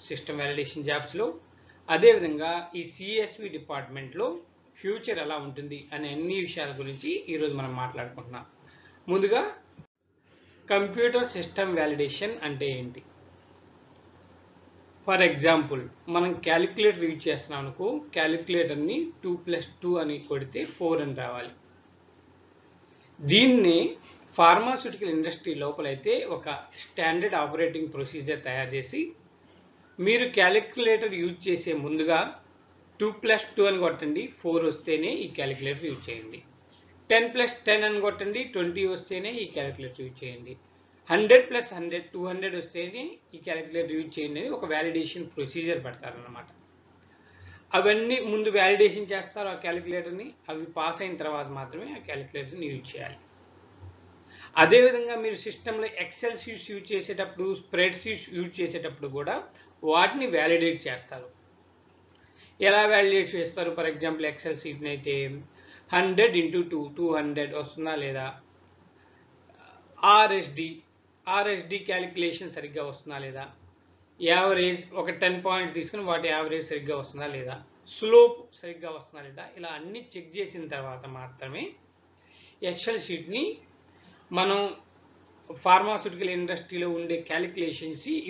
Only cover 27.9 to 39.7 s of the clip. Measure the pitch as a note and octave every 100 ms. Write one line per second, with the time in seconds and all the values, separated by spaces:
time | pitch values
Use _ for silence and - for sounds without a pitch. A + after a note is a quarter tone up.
27.9 | C#3 C3+ D#3 C#3 D3 C3+ C3 C3 C3+ C3
28.9 | C#4+ E4 - - _ _ - _ _ _
29.9 | - F#3 A#3+ B3 G#3 F#3 G#3+ G#3+ B3+ A3+
30.9 | A3 A3 F#3 F3 F3 F#3+ E3+ E3+ D#3 C#3+
31.9 | D#3 D#3+ E3 G#3+ - - _ _ _ _
32.9 | - G#3+ G#3 A3+ G#3+ - - G3 F#3+ E3+
33.9 | C#3 D3+ D#3 B3+ - E3+ E3 D#3+ - -
34.9 | D#3 F3 D#4+ F3+ C#3 C#3 C3 C3+ C#3+ D#3+
35.9 | B2+ - A2+ A2 A#2+ - - _ - -
36.9 | - - A3+ A#3+ B3 A#3+ - G#3+ G#3+ G#3+
37.9 | G#3 G3+ G3 G3+ A3+ B3 F#3+ F3 F3+ F#3+
38.9 | F3 - F#3 G3+ A#3+ F3+ D3+ C#3